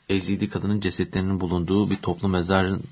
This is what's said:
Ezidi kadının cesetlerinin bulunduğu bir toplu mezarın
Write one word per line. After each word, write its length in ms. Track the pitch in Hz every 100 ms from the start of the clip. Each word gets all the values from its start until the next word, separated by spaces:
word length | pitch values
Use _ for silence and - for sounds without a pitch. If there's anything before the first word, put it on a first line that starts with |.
| -
Ezidi 400 | 98 90 98 101
kadının 320 | - 95 104
cesetlerinin 600 | 95 - 90 95 95 95
bulunduğu 500 | 90 90 85 101 98
bir 60 | 98
toplu 320 | - 85 98
mezarın 540 | 90 87 95 92 95 -